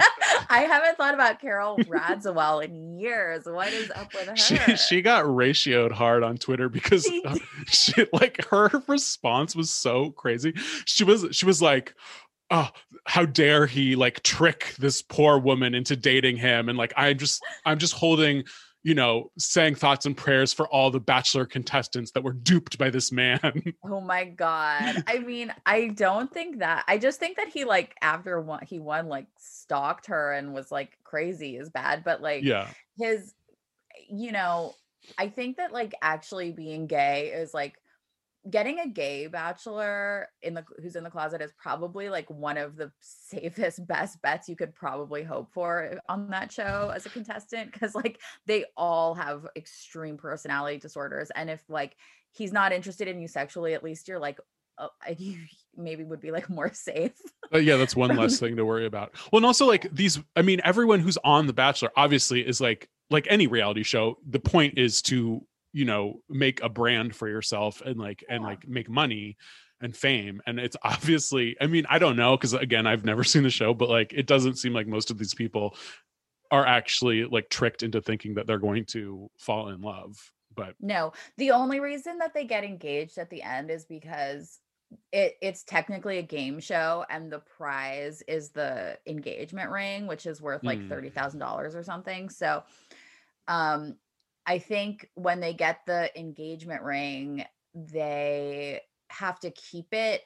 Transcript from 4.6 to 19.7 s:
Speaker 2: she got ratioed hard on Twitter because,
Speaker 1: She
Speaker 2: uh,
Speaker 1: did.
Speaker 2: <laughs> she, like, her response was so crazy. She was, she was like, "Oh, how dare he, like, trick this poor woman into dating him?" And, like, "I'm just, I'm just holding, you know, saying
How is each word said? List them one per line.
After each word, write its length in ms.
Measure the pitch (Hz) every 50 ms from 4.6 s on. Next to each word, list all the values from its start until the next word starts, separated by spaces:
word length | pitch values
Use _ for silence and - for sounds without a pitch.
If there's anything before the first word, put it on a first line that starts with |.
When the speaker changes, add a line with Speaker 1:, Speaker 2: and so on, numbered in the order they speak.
| - 220 220
Speaker 2:
she 240 | - - - 175 185
got 240 | 180 226 240 202 151
ratioed 640 | 147 131 127 123 135 147 - - 147 123 120 117 117
hard 320 | 113 104 120 117 117 120 117
on 140 | 113 120
Twitter 320 | 127 - - 131 123 127 123
because, 340 | 117 123 - - 202 180 -
Speaker 1:
She 200 | 370 349 349 381
Speaker 2:
uh, 100 | 135 139
Speaker 1:
did. 100 | - - - -
Speaker 2:
<laughs> 120 | 143 151
she, 380 | - - - - 202 - - 269 - -
like, 300 | 151 254 - - - -
her 240 | - 208 196 208 208 - 277 262
response 680 | - 285 277 - - - - - 120 117 131 151 170 -
was 140 | 160 165 156
so 420 | - - - 127 117 127 143 156
crazy. 420 | 139 - - 127 117 120 135 160 156 202 269 - - - -
She 180 | - - - 208
was, 220 | 185 214 220 175 147
she 140 | 147 - 180
was 160 | 185 185 147
like, 320 | 170 156 139 131 - - - _ - - - - - _ _ _ _ -
"Oh, 220 | 180 165 139 - - - - _ - - -
how 200 | - - 180 175
dare 420 | 151 127 160 147 147 151 147 151
he, 280 | 135 120 139 139 131 131
like, 280 | 127 127 123 - - -
trick 500 | - - - 160 165 151 - - - - -
this 240 | 131 139 135 - -
poor 340 | - - - 151 147 143
woman 380 | 139 127 135 131 131 131 123 123
into 200 | 123 123 - 143
dating 420 | 127 - 139 127 135 131 131 120
him?" 300 | 117 120 127 120 117 117
And, 120 | 120 123 123
like, 140 | 117 117 -
"I'm 220 | 139 139 143 143 131
just, 240 | 147 139 - - - - - - -
I'm 140 | 156 156
just 160 | 151 170 165 -
holding, 500 | - 170 165 165 156 156 147 143 139 135 - - - - _ _ _
you 140 | - 160 160
know, 340 | 139 127 120 113 117 - - _
saying 380 | 165 - - - 175 160 156